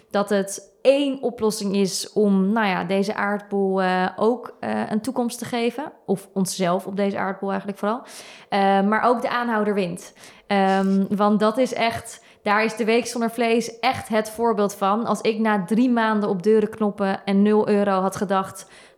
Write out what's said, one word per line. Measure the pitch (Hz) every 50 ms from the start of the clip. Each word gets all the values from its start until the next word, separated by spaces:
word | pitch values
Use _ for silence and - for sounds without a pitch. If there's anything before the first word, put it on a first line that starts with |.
| _ _
dat | - 202 202 -
het | 208 196 190 196 - - - - _ _
één | - 254 277 285 285 269 262 269
oplossing | 262 247 - - 214 214 208 214 202 202 190
is | 202 196 180 185 - - -
om, | - 208 214 202 196 190 185 196
nou | 220 233 214
ja, | 196 180 175 180
deze | 175 196 196 196 202 -
aardbol, | - 202 202 208 202 202 - 202 196 196 190 190 190
eh, | 185 185 185 185 185 190 -
ook, | - 208 220 254 - - - - -
eh, | - 220 214 214 220 -
een | 214 214
toekomst | 214 269 - 254 240 240 - -
te | 220
geven. | - 247 240 233 240 233 262 302 - - - _
Of | - 196 - - - -
onszelf | 196 190 - - - 185 170 175 196 196
op | 190 196
deze | 196 202 202 202 -
aardbol | - 190 196 190 202 196
eigenlijk | 196 196 - 202 196 -
vooral. | 208 208 226 262 - - - - - - - - - -
Eh, | 202 202 196 196 196 196
maar | 196 208 220 214
ook | - 233 247 226
de | - -
aanhouder | - 240 240 240 226 214 208 208 202
wint. | 202 190 175 175 - - - - - - - - - -
Ehm, | - 202 196 190 190 190 196 196 190 196 196 196 - 208
want | 190 208 208 214 196
dat | 214 214 220 262
is | 254 - -
echt, | - 226 226 226 - - - - - - - - _
daar | - 214 202 214 220
is | 226 220
de | - 220
Week | 208 226 240 233
Zonder | - - 247 233 226
Vlees | 226 247 233 226 226 240 220 - - -
echt | - 254 262 - - -
het | 220 214 214 214
voorbeeld | - 220 233 233 220 196 208 196 -
van. | - 196 190 202 226 240
Als | - 208 -
ik | - 214 226 208
na | 220 220 214 202 180
drie | - 220 214 254 262
maanden | 240 233 220 220 214 208 208 202
op | 196 180
deuren | 170 214 220 220 214 214
kloppen | 214 - 214 208 208 - 202 190 190 - -
en | 202 196 196
nul | 202 208 214 214 - -
euro | 208 202 202 202 190 185
had | 185 190 185
gedacht: | - 208 180 196 190 190 - - - - - - - - - _